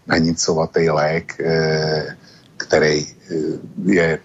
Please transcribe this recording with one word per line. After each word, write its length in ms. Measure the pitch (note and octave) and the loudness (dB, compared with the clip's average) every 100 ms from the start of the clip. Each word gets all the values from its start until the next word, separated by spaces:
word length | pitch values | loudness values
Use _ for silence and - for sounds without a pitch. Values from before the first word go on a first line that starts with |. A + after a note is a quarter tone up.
| - | -2
nanicovatý 840 | E2+ E2 D#2+ - D#2+ D#2+ E2+ E2 | 0 2 0 -2 0 0 2 2
lék, 500 | D2+ D2+ D#2+ - - | 2 0 -2 -6 -6
eh, 760 | D#2+ D#2+ D#2+ A2 D#3 D#2 - - - - - - | -2 0 0 0 0 -2 -4 -12 -20 -20 -20 -14
který, 500 | - D#2+ D2+ D2+ D2 | 0 2 4 0 -4
eh, 840 | - - E2 D#2 - - - F2 | -14 -8 -4 -4 -6 -10 -4 2
je 260 | F#2 E2 D#2 | 2 2 0